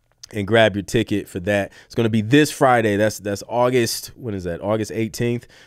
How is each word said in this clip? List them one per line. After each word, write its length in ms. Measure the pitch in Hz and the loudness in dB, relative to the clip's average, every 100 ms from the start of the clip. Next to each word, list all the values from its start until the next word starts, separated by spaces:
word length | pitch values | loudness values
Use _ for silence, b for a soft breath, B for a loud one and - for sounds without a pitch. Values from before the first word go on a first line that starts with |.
| _ _ - | _ _ -12
and 140 | 208 196 | -8 2
grab 300 | 113 110 101 | 4 4 2
your 80 | |
ticket 440 | - 120 101 104 - | -2 -2 -2 -4 -6
for 120 | 98 | -8
that. 320 | 90 101 98 B B | -2 -2 -2 B B
It's 100 | - | -2
gonna 140 | 113 | 0
be 120 | 113 | 0
this 300 | 107 147 147 | 2 4 4
Friday. 440 | - 135 123 110 101 | 2 2 4 2 2
That's, 220 | 107 - | 0 -2
that's 240 | 101 101 - | -8 -8 -6
August, 640 | 117 123 127 117 - - - | 0 2 2 0 -4 -12 -14
when 200 | 120 98 | -10 -8
is 80 | |
that? 180 | 87 85 | -8 -6
August 300 | 101 110 104 | -2 -2 -4
eighteenth. 560 | 110 113 - 120 120 - b | -6 -6 -4 -4 -4 -8 b